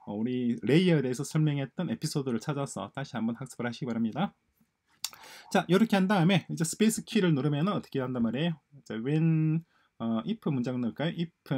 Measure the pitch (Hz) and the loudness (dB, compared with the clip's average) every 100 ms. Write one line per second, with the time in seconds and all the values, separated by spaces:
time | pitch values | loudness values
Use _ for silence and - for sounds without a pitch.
0 | - 104 120 127 123 117 110 151 180 160 | -10 -6 -2 -2 -2 -2 2 4 6 4
1 | 127 131 143 156 151 143 135 - 170 113 | 2 -4 -2 2 2 0 -4 -6 -4 -4
2 | 156 151 135 113 - 143 139 - 95 - | -4 -4 -2 -2 -2 -4 -4 -6 -8 -8
3 | 139 117 113 117 131 - 120 117 127 113 | -8 -4 -4 -4 -10 -6 -6 -4 -6 -2
4 | 113 123 196 - _ _ _ _ _ _ | -2 0 -4 -4 _ _ _ _ _ _
5 | - - - - - 196 165 180 226 196 | -14 -14 -20 -20 -2 -2 2 4 4 4
6 | 190 208 165 180 - 151 165 - 214 220 | 4 4 4 4 0 -4 -4 2 2 2
7 | - 220 180 147 147 143 185 202 - 135 | -2 2 4 4 2 0 0 -2 -4 -4
8 | 127 127 113 120 170 160 _ 139 - 110 | -2 0 0 0 -2 -4 _ -20 -8 -6
9 | 123 156 160 160 156 160 - _ _ _ | 0 2 4 4 2 0 -4 _ _ _
10 | 113 113 151 220 185 135 123 127 120 - | -2 -2 -2 -4 -2 -2 -2 -2 -4 -4
11 | 156 165 170 _ - | -4 -4 -6 _ -6